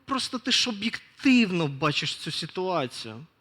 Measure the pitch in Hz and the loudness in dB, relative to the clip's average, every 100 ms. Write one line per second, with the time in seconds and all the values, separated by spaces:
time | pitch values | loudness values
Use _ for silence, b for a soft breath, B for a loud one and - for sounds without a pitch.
0 | - 269 - 254 262 233 254 208 220 - | -4 -4 -2 -6 -2 0 0 -2 -4 -6
1 | - _ 277 247 220 180 156 139 156 - | -12 _ 4 6 6 2 0 2 0 0
2 | 151 - - - 160 - 185 175 127 - | -2 -6 -6 -6 -6 -4 -2 0 -2 -6
3 | 117 107 160 _ | -12 -12 -16 _